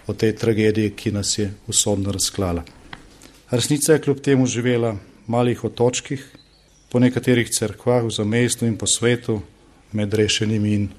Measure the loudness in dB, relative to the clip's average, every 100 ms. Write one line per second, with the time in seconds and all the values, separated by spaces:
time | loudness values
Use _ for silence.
0 | -10 -2 0 0 0 2 2 2 0 -2
1 | -4 -2 -2 -2 -4 -6 -4 0 2 0
2 | -2 -2 -4 -2 -2 -2 -6 -18 -20 -20
3 | -20 -20 -20 -20 -4 -2 0 0 4 2
4 | 2 -2 2 4 2 0 0 0 0 -4
5 | -10 -18 -4 0 0 0 -4 0 0 0
6 | -6 -10 -12 -20 _ _ _ _ _ 2
7 | 2 2 2 2 2 -2 -4 -4 0 0
8 | 0 -2 -2 0 0 0 -2 -2 -2 0
9 | 0 0 -2 -6 -6 _ -20 _ _ -4
10 | -2 2 2 0 0 0 0 0 -2